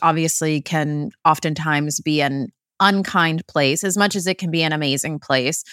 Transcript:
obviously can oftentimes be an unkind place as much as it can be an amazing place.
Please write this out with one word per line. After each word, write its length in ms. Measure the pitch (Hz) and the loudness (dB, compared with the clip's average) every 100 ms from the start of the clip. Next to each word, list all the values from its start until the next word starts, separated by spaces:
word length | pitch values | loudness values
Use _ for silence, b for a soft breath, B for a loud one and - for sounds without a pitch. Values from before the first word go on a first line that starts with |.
obviously 580 | 165 160 160 - 156 151 | 0 2 0 0 0 -2
can 500 | - 160 151 151 147 - | -2 -2 -2 -2 -6 -2
oftentimes 760 | 165 156 160 151 156 147 151 - | 0 2 0 -4 0 0 0 -4
be 200 | - 151 | -2 0
an 280 | 143 139 127 - _ _ | 0 -2 -6 -10 _ _
unkind 680 | 196 196 185 190 165 160 - | 2 2 0 0 0 0 -2
place 380 | 156 139 156 | 0 2 2
as 120 | 196 185 | -2 2
much 200 | 202 196 | 2 2
as 100 | 180 | -2
it 100 | 185 | -2
can 140 | 180 | -2
be 140 | 165 | 0
an 80 | 160 | 0
amazing 480 | 156 147 135 - 151 | 0 0 -2 -4 -8
place. 420 | - 131 127 - - | -2 0 0 -4 -10